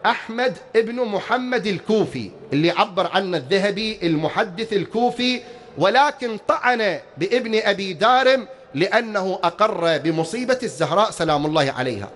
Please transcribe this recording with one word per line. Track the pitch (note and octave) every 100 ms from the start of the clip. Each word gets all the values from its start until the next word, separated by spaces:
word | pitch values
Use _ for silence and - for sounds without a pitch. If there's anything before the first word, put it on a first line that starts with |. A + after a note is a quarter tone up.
| -
أحمد | B3 - A3+ B3+ - - A3+
ابن | A3 A#3+ A#3
محمد | G3 - B3 B3+ B3 G3+
الكوفي، | F3+ - G#3+ F3 C3 G2 - -
اللي | C#3 E3
عبر | E3+ G#3+ F#3 F3
عنه | F#3+ F#3+ E3+
الذهبي | C3 G3 G3+ G3+ A3 G#3+
المحدث | E3+ D3+ D#3 F#3 G#3+ F3 A3+
الكوفي، | G3+ D#3+ A3 A#3+ A#3+ B3 B3 - - - -
ولكن | F#3 A#3+ D4 C#4 A#3+ G#3+ -
طعن | D4+ A3+ A#3+ G#3 D3+ - -
بابن | F#3 A#3+ A3+ A3
أبي | G#3+ G3 G3
دارم | D#3+ A3 B3+ B3+ C4+ G3+ - - C3+
لأنه | F3+ G#3+ A#3 G#3 F#3 F#3
أقر | F3 F3 G#3+ F#3+ E3 D#3
بمصيبة | D3+ D#3+ D#3 A#3 B3 B3+
الزهراء | A3+ - D3+ F3+ G#3+
سلام | E3+ D#3+ D3 D3+
الله | D3+ C3+ -
عليها | B2+ G2 G2